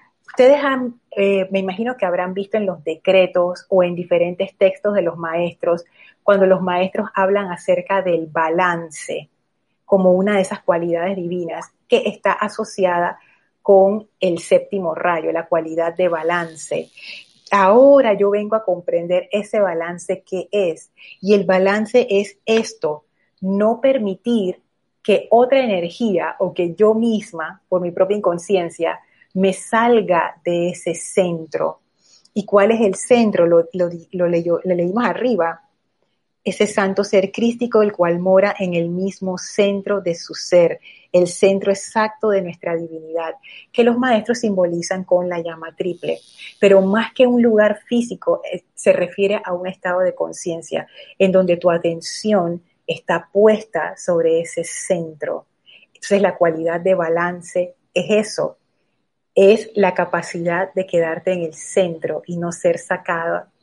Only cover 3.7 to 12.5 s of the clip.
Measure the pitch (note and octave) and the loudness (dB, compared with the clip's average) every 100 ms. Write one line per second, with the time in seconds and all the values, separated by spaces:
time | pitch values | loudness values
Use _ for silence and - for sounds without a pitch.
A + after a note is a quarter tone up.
3.7 | F#3+ F3 F3 F3 F3 F3 F3+ F#3+ - G3 | 2 2 0 0 0 0 -2 -6 2 0
4.7 | F#3+ G#3 G3+ E3+ E3+ E3 E3+ F3 - F3 | 2 -2 0 -2 -4 -6 -4 -4 -4 -2
5.7 | E3+ - _ - _ - G3 F#3+ F#3 F#3 | -2 -4 _ -20 _ 2 4 4 4 0
6.7 | F3+ F#3+ - G3+ - F#3+ G3+ G3 F3+ - | -2 -2 -4 -6 0 0 0 -2 -6 -2
7.7 | F3+ F3+ G3 F#3 E3 D#3+ D#3 D#3+ E3+ F3+ | -2 0 -2 0 -2 -2 -2 -2 0 0
8.7 | E3+ E3 - - D#3 D3+ _ _ _ _ | -2 -6 -14 -10 -10 -10 _ _ _ _
9.7 | _ - G3 F#3 F3+ G3 G3+ F#3 - - | _ 0 2 4 2 2 0 -2 -4 -2
10.7 | F3 E3+ E3+ F3 F#3+ E3+ F3+ E3+ - - | -2 0 -2 -2 -4 -6 -6 -8 -10 -14
11.7 | _ - A3+ - G#3 G3+ - G#3 | _ -2 0 0 -4 -2 -2 -4